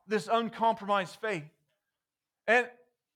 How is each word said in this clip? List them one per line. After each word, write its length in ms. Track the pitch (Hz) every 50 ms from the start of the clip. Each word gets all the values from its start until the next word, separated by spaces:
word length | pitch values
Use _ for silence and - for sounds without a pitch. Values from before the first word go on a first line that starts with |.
| _
this 200 | 190 214 202 160 -
uncompromised 840 | 226 233 233 214 - - 226 226 220 220 202 202 202 196 180 - - -
faith 280 | 220 220 196 156 147 151 _ _ _ _ _ _ _ _ _ _ _ _ _ _ _ _ _ _ _
and, 200 | 208 226 247 240 240 - _ _ _ _ _ _ _ _